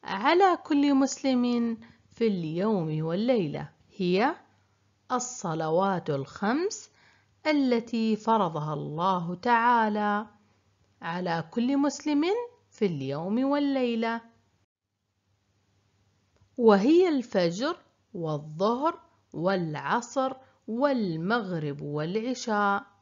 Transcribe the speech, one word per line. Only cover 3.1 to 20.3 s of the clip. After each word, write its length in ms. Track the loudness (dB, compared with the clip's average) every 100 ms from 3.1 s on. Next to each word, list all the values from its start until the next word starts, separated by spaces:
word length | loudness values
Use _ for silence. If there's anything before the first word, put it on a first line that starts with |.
| -2 0 2 0 -4 -10 _ _ -4
هي 400 | 0 2 0 -2 -12 _ _ _ _ _ _
الصلوات 1000 | -6 -6 -8 -6 -4 0 2 2 0 -2
الخمس 800 | -4 -4 -4 -2 0 -2 -6 -16 _ _ _ _ _ 0
التي 720 | 2 2 0 0 -2 0 0
فرضها 580 | 2 2 2 -2 -6
الله 600 | -6 -6 -2 0 0 -2
تعالى 920 | -4 0 2 4 2 2 0 0 -2 -4 _ _ _ _ _ _ _
على 460 | -10 -6 -4 -4 -4
كل 260 | -2 0 2
مسلم 480 | 0 -2 -2 0 2 0 -4 _ _
في 160 | -4 -2
اليوم 580 | -2 -4 -6 -2 -2
والليلة، 760 | 0 0 0 0 0 -2 -2 -4 -10 _ _ _ _ _ _ _ _ _ _ _ _ _ _ _ _ _ _ _ _ _ _ 2
وهي 500 | 6 6 6 6 4
الفجر 680 | 2 0 0 0 0 -4 -6 _ _ _
والظهر 880 | -8 -6 -6 -8 -2 0 0 -2 -4 _ _ _
والعصر 1000 | -4 -2 -2 -2 -6 -2 -2 -2 -4 -4